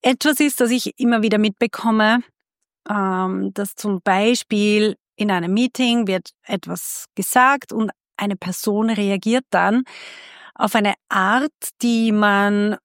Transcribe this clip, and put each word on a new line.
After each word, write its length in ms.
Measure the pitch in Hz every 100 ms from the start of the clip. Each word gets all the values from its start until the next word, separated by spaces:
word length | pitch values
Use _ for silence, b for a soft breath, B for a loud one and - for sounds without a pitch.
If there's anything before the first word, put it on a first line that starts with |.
etwas 380 | 254 262 294 277
ist, 200 | 294 -
das 100 | 240
ich 280 | 247 - -
immer 240 | 240 233
wieder 160 | 220 208
mitbekomme, 840 | 214 202 240 - 233 220 214 240 - _ _ _ _ _ -
ähm, 640 | 208 190 185 185 190 196
dass 220 | 196 202 -
zum 240 | 214 190
Beispiel 920 | 208 190 214 247 - 214 208 208 214 - _
in 160 | _ 208
einem 240 | 185 170
Meeting 540 | 202 247 - 254 240 208
wird 220 | 185 - _
etwas 640 | - 196 - 180 - - -
gesagt 580 | - 196 254 254 277 -
und 200 | 214 214 - _ -
eine 180 | 202
Person 560 | 190 180 185 - 208 226
reagiert 540 | 214 202 196 214 240 -
dann 340 | 175 180 226 262 B B B B B B
auf 200 | - 208
eine 200 | 226 202 - _
Art, 440 | 202 190 233 302 _ - _
die 300 | 240 233 226
man 680 | 214 208 202 202 208 208 208